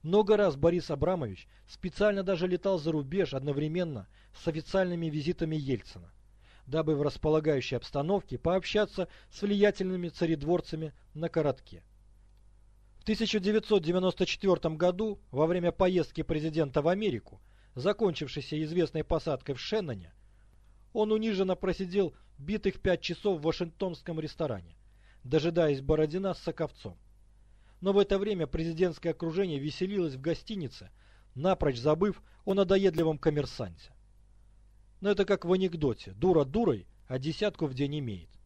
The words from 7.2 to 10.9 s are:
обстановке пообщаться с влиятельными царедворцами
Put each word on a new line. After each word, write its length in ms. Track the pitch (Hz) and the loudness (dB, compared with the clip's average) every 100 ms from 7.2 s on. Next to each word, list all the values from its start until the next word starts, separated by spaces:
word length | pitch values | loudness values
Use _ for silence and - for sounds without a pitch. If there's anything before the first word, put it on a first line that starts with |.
| 156 156 151 143 - 123 | 2 2 2 0 0 -6
обстановке 600 | - 139 151 196 - 120 | -4 -4 0 -2 -2 -4
пообщаться 680 | 160 185 - 208 208 - 175 - - | 0 0 0 0 0 -2 -8 -8 -20
с 100 | - | -6
влиятельными 680 | 202 202 202 196 190 185 175 | -2 4 4 4 -4 -2 -6
царедворцами 840 | - 165 160 147 175 - 156 156 | -2 0 0 0 0 0 -8 -8